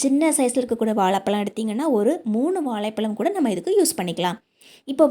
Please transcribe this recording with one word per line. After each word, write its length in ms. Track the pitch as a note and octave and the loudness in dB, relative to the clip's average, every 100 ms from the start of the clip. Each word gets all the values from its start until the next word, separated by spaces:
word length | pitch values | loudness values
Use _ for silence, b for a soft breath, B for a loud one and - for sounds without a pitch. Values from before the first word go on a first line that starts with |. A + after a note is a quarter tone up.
| C#4 | 0
சின்ன 280 | C#4 D#4+ D4 | 2 2 2
சைஸ்ல 200 | B3+ B3+ | 0 0
இருக்கக்கூடிய 280 | B3 A3+ A3 G#3+ | -2 -2 0 2
வாழைப்பழம் 420 | F#3 G3 F#3+ G#3 | 2 2 0 -2
எடுத்தீங்கன்னா, 420 | G3+ - A3 G#3 D#4 A#3 | -2 -4 -4 -2 0 2
ஒரு 140 | G#3 E4+ A#3+ | 2 0 -2
மூணு 260 | G#3+ C#4+ F#4+ C#4+ | -2 0 -2 -4
வாழைப்பழம் 460 | G#3+ G#3+ G#3+ G#3+ G#3+ | -4 -4 -4 -4 -2
கூட 100 | C4+ G4+ | -2 0
நம்ம 140 | B3+ | 0
இதுக்கு 180 | F3+ - G4+ | 0 0 2
யூஸ் 160 | E4 - | 2 0
பண்ணிக்கலாம். 400 | F3+ E3+ F3 E3+ _ b b b b | -4 -2 -2 -4 _ b b b b
இப்போ 120 | C4+ D4+ | 2 4